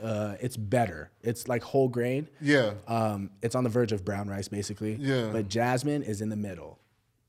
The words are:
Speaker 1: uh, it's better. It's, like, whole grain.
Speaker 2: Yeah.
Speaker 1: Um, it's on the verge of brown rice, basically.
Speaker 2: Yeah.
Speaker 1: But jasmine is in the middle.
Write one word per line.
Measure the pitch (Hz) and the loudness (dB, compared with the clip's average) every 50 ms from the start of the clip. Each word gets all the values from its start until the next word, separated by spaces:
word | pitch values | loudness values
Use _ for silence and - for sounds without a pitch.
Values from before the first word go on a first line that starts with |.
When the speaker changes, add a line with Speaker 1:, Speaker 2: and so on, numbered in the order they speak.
Speaker 1:
uh, | 110 113 107 104 107 104 101 - | -4 -2 -2 0 -2 -2 -4 -4
it's | 123 120 - | -6 -4 -4
better. | 113 107 95 127 113 98 92 82 76 78 - _ _ | -4 -2 2 4 4 4 2 0 -8 -12 -14 _ _
It's, | - 117 120 - - 123 | -2 -2 -2 -2 -2 -2
like, | 123 117 | -2 -2
whole | - - - 135 131 127 | 0 2 4 4 4 4
grain. | 117 120 120 123 131 139 156 - - - | 2 0 0 0 0 -2 -4 -6 -10 -2
Speaker 2:
Yeah. | 147 143 147 135 117 104 101 101 - 117 | 2 6 6 6 6 4 0 -4 -4 -2
Speaker 1:
Um, | 117 113 110 107 104 98 98 - - - | 0 2 2 2 0 -2 -6 -8 -8 -4
it's | - 113 - | -2 0 0
on | 127 127 | 2 2
the | 117 | 2
verge | 107 123 120 107 | 4 4 4 4
of | 110 98 95 | 2 -2 -2
brown | 104 98 101 104 101 | -2 -4 -4 -4 -4
rice, | 98 101 98 - | -4 -6 -6 -6
basically. | 104 101 98 - 101 - 107 107 107 110 | -4 -4 -4 -4 -6 -4 -4 -4 -4 -2
Speaker 2:
Yeah. | 139 139 135 123 113 110 | 0 0 2 2 0 0
Speaker 1:
But | 107 110 104 92 | 0 -2 -2 0
jasmine | 110 113 120 123 131 127 139 147 147 143 | 0 2 2 2 2 0 0 0 -2 -2
is | - 107 104 98 | -2 -4 -4 -4
in | 107 107 | -4 -4
the | 107 | -4
middle. | 107 104 98 90 78 73 80 80 _ _ _ _ _ _ _ _ _ _ | -4 -4 -6 -8 -10 -12 -14 -16 _ _ _ _ _ _ _ _ _ _